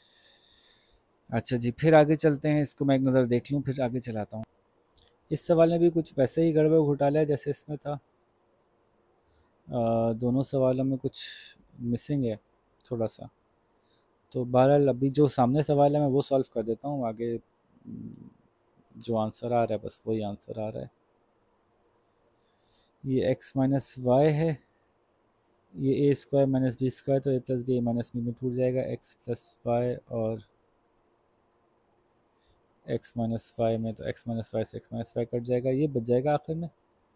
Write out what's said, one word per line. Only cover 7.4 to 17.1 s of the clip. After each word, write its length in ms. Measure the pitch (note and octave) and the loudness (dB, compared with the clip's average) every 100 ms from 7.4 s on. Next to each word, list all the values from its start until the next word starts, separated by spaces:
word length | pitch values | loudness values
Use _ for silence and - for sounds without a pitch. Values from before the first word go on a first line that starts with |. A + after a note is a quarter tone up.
| - | -2
इसमें 280 | C#3 - D3 | -8 -8 -10
था। 200 | D3 C#3+ - _ _ _ _ _ _ _ _ _ _ _ _ _ _ _ - | -8 -10 -12 _ _ _ _ _ _ _ _ _ _ _ _ _ _ _ -8
अ, 440 | B2+ A2+ A#2 A2+ | -2 0 0 0
दोनों 300 | A2+ B2 B2+ | 0 0 0
सवालों 420 | C3+ C#3 C3 C3 | -2 0 0 2
में 140 | C3 C3+ | -2 -2
कुछ 220 | C3+ - - - - - _ - | -6 -8 -10 -12 -18 -20 _ -10
missing 440 | A#2+ A#2+ - D3 | -4 -4 -2 -2
है 120 | A#2+ G#2 _ _ _ _ - | -2 -4 _ _ _ _ -10
थोड़ा 160 | A#2 A2 | -4 -4
सा, 220 | - A2+ - _ _ _ _ _ _ _ _ _ | -6 -16 -20 _ _ _ _ _ _ _ _ _
तो 120 | B2+ | -8
बहरहाल 440 | B2 B2 C3 D3 C#3 | 0 4 6 6 4
अभी 220 | B2 C3+ | 2 0
जो 180 | C#3 D3 | 4 2
सामने 340 | - B2 C#3+ | 4 2 2
सवाल 340 | D3+ C#3+ C#3+ D3 | 2 4 6 4
है 40 | |
मैं 80 | D3 | 2
वो 140 | C3 | 2
solve 220 | - C3+ B2+ | 2 0 0
कर 80 | A#2 | -4
देता 260 | A2 A2+ C#3 | -4 -4 -4
हूँ। 180 | C#3+ | -4
आगे 300 | A#2+ | -4